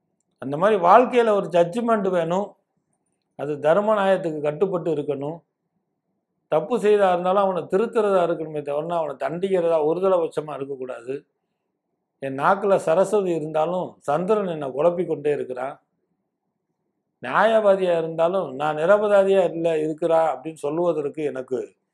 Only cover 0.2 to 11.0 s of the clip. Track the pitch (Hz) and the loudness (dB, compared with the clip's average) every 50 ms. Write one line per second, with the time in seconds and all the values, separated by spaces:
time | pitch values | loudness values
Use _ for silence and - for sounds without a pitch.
0.2 | _ _ _ _ 127 131 143 147 180 214 220 196 170 175 190 233 254 220 254 240 | _ _ _ _ -8 -6 -2 0 2 2 2 4 6 8 8 8 6 4 2 2
1.2 | 233 220 208 202 180 165 160 175 175 170 170 233 226 233 226 214 196 190 180 175 | 2 4 2 0 0 0 2 2 2 2 0 -2 -2 0 0 0 0 0 -2 -2
2.2 | 165 160 175 190 208 196 - _ _ _ _ _ _ _ _ _ _ _ _ _ | -2 0 -2 -2 -2 -4 -10 _ _ _ _ _ _ _ _ _ _ _ _ _
3.2 | _ _ _ - 135 143 151 139 131 151 165 196 208 214 220 208 196 196 190 180 | _ _ _ -10 -8 -8 -6 0 2 2 2 4 2 2 2 2 2 2 2 2
4.2 | - 170 151 - - 151 151 156 202 185 170 175 160 170 156 147 143 147 139 135 | 0 -4 -4 -4 -4 -4 -2 -2 -2 -2 -2 -2 -2 -2 -4 -2 -4 -4 -6 -6
5.2 | 139 147 165 170 - _ _ _ _ _ _ _ _ _ _ _ _ _ _ _ | -6 -8 -10 -12 -16 _ _ _ _ _ _ _ _ _ _ _ _ _ _ _
6.2 | _ _ _ _ _ _ - 156 156 208 247 214 180 208 214 202 202 185 180 175 | _ _ _ _ _ _ -2 -2 0 0 -2 0 2 2 4 4 4 4 2 2
7.2 | 175 185 185 202 202 190 185 170 147 - - 190 226 226 226 240 214 208 196 185 | 0 0 2 2 0 0 -2 -4 -4 -2 -2 -2 -2 0 0 0 0 2 2 2
8.2 | 175 165 170 156 160 156 156 151 147 147 143 147 156 170 175 170 160 147 139 123 | 2 0 -2 -4 -6 -8 -8 -8 -6 -6 -4 -4 -4 -4 -4 -4 -4 -4 -6 -6
9.2 | 135 135 151 175 180 196 190 185 170 170 165 160 151 151 165 175 185 190 185 175 | -6 -6 -4 -4 -4 -2 0 0 2 2 2 2 2 0 0 0 2 2 2 2
10.2 | 165 151 - - 151 151 147 131 139 139 139 127 127 127 123 120 | 0 -2 -4 -6 -8 -8 -10 -10 -10 -10 -10 -10 -10 -10 -12 -12